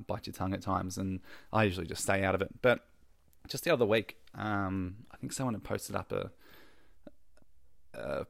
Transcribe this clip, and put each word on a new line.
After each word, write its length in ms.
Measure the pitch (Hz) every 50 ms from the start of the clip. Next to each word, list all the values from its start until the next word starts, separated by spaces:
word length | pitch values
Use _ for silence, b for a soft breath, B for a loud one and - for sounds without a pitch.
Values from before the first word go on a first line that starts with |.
| 107
bite 180 | - 90 85 -
your 80 | - 85
tongue 200 | - 92 95 98
at 80 | 95
times. 360 | - 101 92 92 92 92 92
And 220 | 101 98 95 92 90 B B B B B B -
I 120 | 110 110
usually 200 | 98 87 92 82
just 160 | - - -
stay 220 | - - 98 98 95
out 100 | 95 95
of 80 | 92
it. 80 | 95 - - -
But 260 | - 123 117 - - - - - - - - - - - - - -
just 160 | - - - -
the 80 | 165
other 140 | 160 117 117
week, 320 | 101 110 113 95 - - - - - -
um, 640 | 98 104 107 104 101 98 92 95 95 90 90 98 113 - -
I 60 | -
think 160 | - - - -
someone 200 | - 131 123 107
had 100 | 95 -
posted 320 | - 104 101 - - 101
up 160 | 95 - -
a, 200 | 101 - 98 95 - b b b b b b b b b b b b b - - - - - - - - - - - - - - - - - - -
a 320 | - 57 69 71 - -